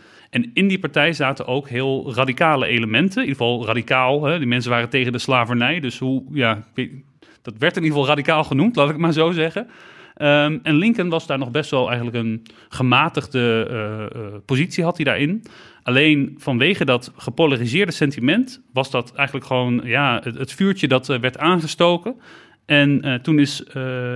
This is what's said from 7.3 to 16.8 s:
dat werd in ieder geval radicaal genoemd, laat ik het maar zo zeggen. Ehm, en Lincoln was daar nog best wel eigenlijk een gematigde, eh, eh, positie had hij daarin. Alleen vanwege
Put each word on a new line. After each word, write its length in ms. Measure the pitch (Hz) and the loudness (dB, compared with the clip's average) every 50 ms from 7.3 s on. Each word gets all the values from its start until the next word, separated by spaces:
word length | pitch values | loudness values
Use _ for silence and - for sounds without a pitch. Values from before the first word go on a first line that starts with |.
| - _ - | -20 _ -16
dat 120 | - 104 110 | -16 -8 -2
werd 180 | 117 170 170 | -2 0 0
in 60 | 196 170 | 0 -2
ieder 160 | 160 151 143 | 0 0 0
geval 160 | 139 131 151 | 2 2 2
radicaal 300 | 147 135 - 165 156 156 | 0 2 0 2 2 2
genoemd, 320 | - 139 135 151 226 240 | 0 2 2 2 2 4
laat 100 | 151 143 | 2 2
ik 60 | 143 160 | 2 2
het 80 | 147 | 0
maar 120 | 170 165 160 | 0 0 2
zo 180 | 151 160 165 | 2 2 2
zeggen. 380 | 180 170 156 165 160 - 247 - - - - - - - - - - | 2 0 -2 -2 -4 -6 -10 -10 -14 -20 -20 -20 -20 -20 -20 -20 -10
Ehm, 440 | - 151 147 147 147 147 151 156 151 - | -2 2 4 4 4 4 2 -2 -2 0
en 120 | 160 156 | 2 2
Lincoln 340 | 147 175 226 233 226 180 175 | 4 4 4 2 2 0 0
was 180 | 160 - - | -2 -2 -2
daar 120 | - 147 135 | -2 -4 -4
nog 120 | 135 120 | -4 -2
best 200 | 120 151 151 143 | -2 -4 -4 -2
wel 160 | - 135 127 | 0 0 0
eigenlijk 300 | - 120 123 120 120 113 | 0 -2 -2 -4 -4 -4
een 260 | 120 117 113 110 113 - - - - - - | -2 -2 -2 -4 -6 -8 -14 -20 -20 -20 -14
gematigde, 960 | - - 131 127 127 127 147 170 - - - - - 131 120 120 113 113 110 - | -6 -2 0 4 4 4 4 2 0 -4 -6 -4 -2 0 0 2 2 0 -2 -2
eh, 340 | - 113 107 104 107 110 107 | -6 -6 -6 -6 -8 -8 -10
eh, 280 | - - 120 110 101 104 104 98 | -10 -10 -12 -12 -14 -14 -14 -8
positie 380 | - 135 131 156 180 - - 170 | -4 -2 -2 -2 -2 -2 -2 -2
had 120 | 165 175 | -2 0
hij 80 | 170 160 | -2 0
daarin. 380 | 135 117 87 139 147 185 220 - - - - - - - _ - | 0 0 0 0 0 -2 -4 -6 -12 -20 -20 -20 -20 -20 _ -4
Alleen 520 | - 123 131 147 156 151 147 139 - - - | 0 2 4 4 4 4 4 2 -2 -4 -8
vanwege 460 | - - 135 117 127 160 202 - | -6 -2 0 2 2 2 2 0